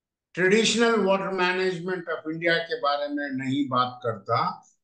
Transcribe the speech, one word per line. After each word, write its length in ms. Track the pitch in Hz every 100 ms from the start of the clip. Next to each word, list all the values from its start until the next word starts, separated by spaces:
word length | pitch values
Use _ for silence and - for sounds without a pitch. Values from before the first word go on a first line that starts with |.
| _ _ _
ट्रेडिशनल 600 | - 185 214 214 220 233 226
वाटर 320 | 190 190 185
मैनेजमेंट 760 | 190 180 185 185 170 180 180 170
of 260 | 160 156
इंडिया 260 | 165 170 165
के 220 | 165 160
बारे 280 | 143 143 143
में 220 | 143 143
नहीं 400 | 131 131 143 131
बात 300 | 123 123 -
करता, 600 | 117 101 - 120 175 - - _